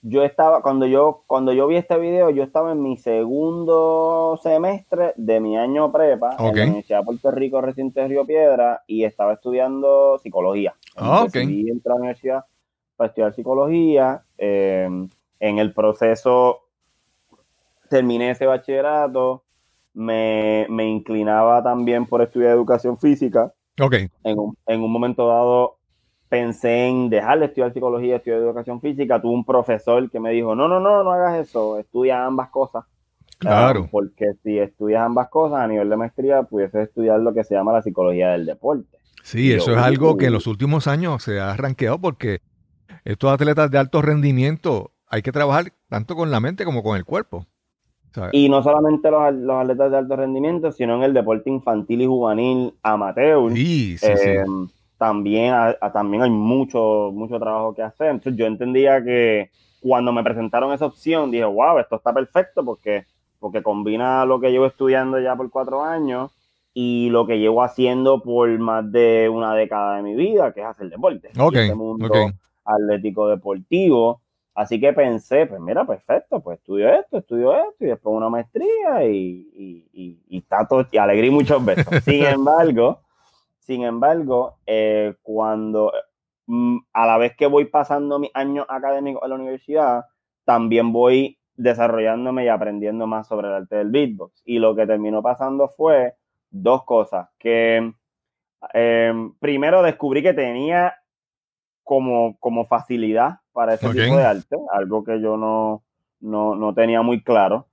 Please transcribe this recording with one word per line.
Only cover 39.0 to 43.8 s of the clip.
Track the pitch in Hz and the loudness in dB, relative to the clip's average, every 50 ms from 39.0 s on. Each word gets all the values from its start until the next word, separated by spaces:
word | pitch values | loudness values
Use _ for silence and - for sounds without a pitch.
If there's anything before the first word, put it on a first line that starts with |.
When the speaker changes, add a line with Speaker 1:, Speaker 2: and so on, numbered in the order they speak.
| _ _ _ - _ | _ _ _ -20 _
Speaker 2:
Sí, | - - 117 127 135 | -10 -4 0 2 2
Speaker 1:
Y | 117 | 4
Speaker 2:
eso | 104 87 - 117 | 2 2 2 2
Speaker 1:
yo, | 117 | 4
Speaker 2:
es | 123 | 4
algo | 127 135 135 147 160 156 | 4 2 4 4 2 4
que | 95 - | 4 2
en | 131 | 2
Speaker 1:
"Uh". | 117 | 2
Speaker 2:
los | 107 - | 0 -2
últimos | 120 107 98 131 139 147 160 135 | -4 -6 -4 -2 0 0 0 0
años | 147 139 156 175 175 151 117 - | -2 -2 -2 -2 -4 -4 -6 -6
se | - 104 98 | -6 -6 -4
ha | 98 98 98 | -4 -4 -6
rankeado | 101 135 135 131 - 135 110 127 175 | -6 -6 -6 -4 -2 -2 -2 -2 -2
porque | 185 180 135 _ - 113 98 87 _ _ _ _ _ _ _ _ _ _ - 165 _ | -4 -6 -6 _ -6 -6 -6 -6 _ _ _ _ _ _ _ _ _ _ -20 -16 _
estos | - 107 - - 135 139 | -10 -6 -2 0 0 2
atletas | 135 151 151 151 151 151 147 135 | 2 2 0 2 2 2 2 4
de | |
alto | 139 | 2